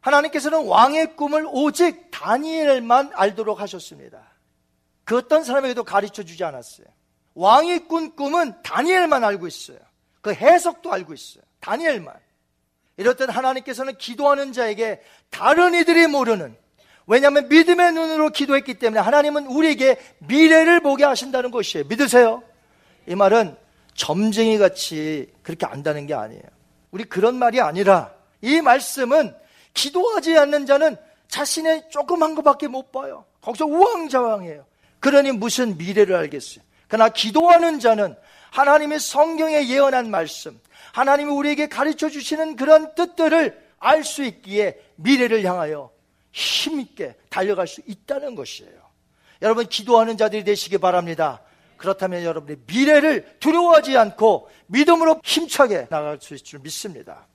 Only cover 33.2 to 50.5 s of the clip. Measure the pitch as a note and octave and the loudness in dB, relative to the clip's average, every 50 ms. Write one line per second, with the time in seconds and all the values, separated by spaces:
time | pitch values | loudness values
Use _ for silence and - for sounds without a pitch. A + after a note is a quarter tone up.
33.2 | - _ _ _ _ - A#3+ - D#4 D4+ D4 E4+ F#4+ A#4+ A#4 F4+ E4 C#4 B3+ C4 | -20 _ _ _ _ -12 -6 -4 -4 -2 4 4 2 2 2 -4 -8 -4 -2 -2
34.2 | B3 A#3 A3 G3+ F#3 E3+ D3+ D3 C3+ _ _ _ _ _ _ _ - C4+ C#4 C#4 | -2 -2 -4 -6 -8 -14 -16 -18 -20 _ _ _ _ _ _ _ -2 4 4 4
35.2 | C#4+ C#4 C4+ G#3 G#3 A#3+ - - B3+ A3+ F#3+ D3+ E3+ F3+ G3+ G#3+ G#3 F#3 F#3 F3 | 4 4 -2 -4 -4 -6 -4 -4 -4 -4 -4 -8 -8 -4 2 2 2 2 2 -2
36.2 | D#3+ D3 D3 C#3 - - - - _ _ _ _ _ _ - A3 A3 A3+ A3 - | -2 -4 -8 -12 -14 -16 -20 -20 _ _ _ _ _ _ 2 4 4 4 4 -2
37.2 | - A3 G3+ D4+ E4 F4 F4 E4+ E4+ E4+ D#4+ C#4+ A3+ A#3 A3+ G#3+ G#3 F3 C3+ _ | -6 -2 0 2 4 6 6 6 4 2 -2 0 0 0 2 2 0 -6 -6 _
38.2 | _ _ _ _ _ _ - - C#4 C#4+ C#4+ D4+ D4+ D4 D4+ D4+ - - - C4+ | _ _ _ _ _ _ -2 0 2 4 4 2 2 0 -6 -6 -8 -6 0 0
39.2 | D4+ D#4+ E4 D#4+ D#4+ D#4+ D#4 D4+ C#4+ A#3+ B3+ C4+ C#4 C#4 C4+ B3+ A#3+ A3+ G#3 F3 | 0 0 0 -4 -4 0 0 -2 -2 0 0 0 2 2 0 -2 -4 -4 -4 -6
40.2 | E3 D3+ - - - D#3+ C#3 A2+ _ _ _ _ - - _ - C4 C4+ C#4+ C#4+ | -6 -6 -10 -16 -16 -18 -20 _ _ _ _ _ -20 -14 _ -2 2 2 2 2
41.2 | D4 D4 C#4+ C#4 C#4+ D4 D4 C#4+ D4+ D4 - - C#4 D4+ D4+ D#4 D#4 D#4 D4 D4 | 0 -2 -4 -2 -2 -2 -2 -2 -4 -6 -4 -4 -4 -4 -2 -4 -6 -6 -6 -8
42.2 | A#3+ - D#4 D#4 D#4+ D#4 D4+ A3 C4 D4 D#4 D#4 D#4 D#4 - - F4 F4 F4 - | -8 -8 -6 -6 -6 -6 -6 -6 2 4 4 4 4 0 -4 -4 -4 -4 -2 -2
43.2 | E4 D#4 D#4 E4 D#4 A3+ - - _ _ _ _ - A3 C#4+ D#4 D4 - - - | 0 2 2 2 0 0 -4 -12 _ _ _ _ 0 0 0 2 0 -6 -8 -8
44.2 | C#4 B3 E3+ _ _ F#3+ G3 G#3 G#3 F#3 - - _ _ _ - D#3 G#3 C#4 C4 | -8 -8 -8 _ _ -8 -4 -4 -4 -4 -6 -10 _ _ _ -8 -2 0 0 2
45.2 | B3 A#3+ A3+ A3 G3 F3+ F3+ F3+ E3 D3+ D#3 D3 C#3 - _ _ _ _ _ _ | 2 0 0 0 -2 -2 -4 -4 -6 -6 -8 -10 -12 -18 _ _ _ _ _ _
46.2 | _ _ _ - - - - - - D4+ D#4+ C#4+ B3 - _ - F3 C3 A#2 _ | _ _ _ -8 -6 -4 -4 -4 -4 -4 -6 -8 -8 -10 _ -12 -12 -12 -12 _
47.2 | _ _ - F#3+ F#3+ G3+ G3+ F#3 F3+ D#3+ - - - - G3+ _ _ - C#4 C#4 | _ _ -6 -4 -2 -2 -2 -2 -4 -6 -8 -18 -16 -16 -18 _ _ -10 -8 -8
48.2 | C#4+ C#4+ A#3+ E3+ C3 - - - A2 G2 - _ _ _ _ _ _ _ _ _ | -8 -10 -12 -12 -14 -16 -16 -20 -20 -20 -20 _ _ _ _ _ _ _ _ _
49.2 | _ _ _ _ - G#3+ A3+ A3+ A#3 A#3 - - G#3 A3 A#3+ A3+ A3+ A3+ A3 G3+ | _ _ _ _ -2 0 0 0 -2 -6 -6 -10 -2 2 2 2 2 0 -2 -2
50.2 | A3 G#3+ G#3 G#3+ G3 G3+ | -2 -2 -2 -4 -4 -4